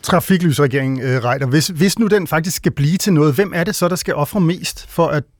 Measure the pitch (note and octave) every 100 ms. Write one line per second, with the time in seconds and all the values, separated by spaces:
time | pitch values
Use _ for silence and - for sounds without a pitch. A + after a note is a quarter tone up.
0 | - F3 - F#3+ E3+ C3+ C#3+ C#3 C3 C3
1 | B2+ B2+ A#2 C3+ C3 D3 D3+ D#3+ F#3+ -
2 | G#3+ G#3 E3 D#3 F3 - F3 - C#3+ F#3
3 | G#3 D#3+ D3+ C3 G3 F3 E3+ - F3 F3+
4 | - D3 C#3+ G#3+ E3 F3+ - - - -
5 | E3 D3 -